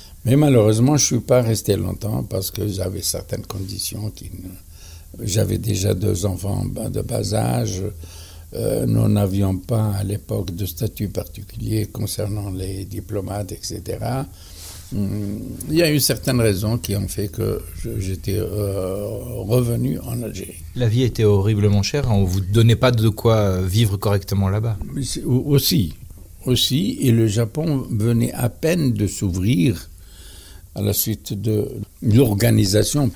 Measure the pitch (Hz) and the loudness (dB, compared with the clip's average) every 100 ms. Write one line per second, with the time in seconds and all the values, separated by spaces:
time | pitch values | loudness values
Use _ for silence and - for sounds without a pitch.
0 | - - 113 135 151 127 107 110 123 147 | -20 -6 2 4 6 8 6 6 4 4
1 | - 123 110 127 117 110 - 95 92 95 | 2 0 4 4 4 2 2 0 0 -4
2 | 104 117 107 95 95 - 98 95 92 92 | -4 -4 -4 -4 -4 -4 -4 -2 -4 -4
3 | - - - 107 101 101 95 98 - 104 | -4 -6 -6 -8 -8 -8 -8 -8 -8 -6
4 | 107 - 87 92 92 92 - - - - | -8 -10 -12 -12 -14 -16 -18 -20 -20 -20
5 | - - 110 95 98 98 98 95 101 92 | -18 -10 -2 0 0 0 0 0 0 0
6 | 98 95 101 92 101 98 95 92 110 95 | 0 0 -2 -2 -4 -2 -4 -4 -4 -4
7 | - 113 101 107 113 120 110 92 98 85 | -4 -4 -2 0 0 0 -2 -4 -6 -8
8 | - - - - - - 107 110 117 110 | -14 -18 -18 -18 -12 -4 -2 0 2 2
9 | 110 104 101 98 98 92 - 113 110 101 | 4 4 2 2 0 0 -2 0 0 0
10 | 98 101 - 107 95 87 95 - 107 - | -2 -4 -4 -4 -4 -6 -6 -4 -6 -4
11 | 101 - 85 - 98 - 107 107 98 - | -6 -4 -8 -10 -14 -8 -4 -2 -2 -4
12 | 104 - 101 104 101 92 92 95 98 107 | -6 -4 -4 -4 -6 -6 -6 -8 -8 -8
13 | - 104 92 98 98 - - 92 87 - | -6 -6 -4 -6 -6 -8 -10 -10 -8 -6
14 | 113 127 135 - - - - - - 104 | -4 -4 -6 -12 -18 -18 -16 -16 -8 -4
15 | 98 101 101 104 101 - - 156 170 151 | -2 -2 -4 -6 -8 -10 -2 2 4 4
16 | - 123 - 127 113 95 110 120 - 101 | 2 0 0 2 4 2 0 -2 -2 -2
17 | 95 - 101 - 104 92 - - 113 113 | -2 -4 -6 -2 -2 -2 -6 -8 -6 -4
18 | 95 90 - 98 87 98 101 95 92 95 | -4 -4 -2 -2 -2 -2 -2 -2 -4 -4
19 | 104 110 123 117 101 123 120 117 127 156 | -6 -6 -8 -6 0 2 2 0 -2 -2
20 | - 120 113 95 92 - - - 117 113 | -6 -6 -6 -8 -10 -12 -10 -2 2 4
21 | 127 - 107 101 98 107 104 101 98 147 | 2 4 4 4 4 4 4 4 2 0
22 | 131 101 95 92 92 107 117 117 127 120 | 2 4 2 2 2 4 6 6 4 4
23 | 110 104 117 110 101 92 92 101 110 101 | 2 4 4 4 4 2 2 2 2 2
24 | 107 101 - 98 95 101 113 104 - 139 | 0 0 0 0 2 0 -2 -4 -6 -6
25 | 139 - - 127 143 143 - 127 85 - | -6 -4 0 0 4 2 4 2 0 -4
26 | - - - - - 123 - 127 202 262 | -14 -18 -20 -8 0 2 2 2 0 2
27 | 131 117 113 101 113 - 156 139 - 107 | 4 6 4 2 0 -2 0 0 -2 0
28 | 110 117 120 - 123 - 160 180 139 104 | 2 2 2 0 -2 0 0 2 2 2
29 | 101 - 101 90 95 151 156 90 - - | 0 0 -2 0 2 4 2 2 -6 -18
30 | - - - - - - - 98 101 101 | -20 -20 -20 -20 -20 -20 -12 -4 -2 0
31 | - 104 - 104 107 107 - 117 104 - | -2 -4 -6 -4 -2 0 -2 -6 -12 -4
32 | - 107 127 101 117 110 101 104 - 147 | 4 6 6 4 4 4 4 2 2 2
33 | 135 | 0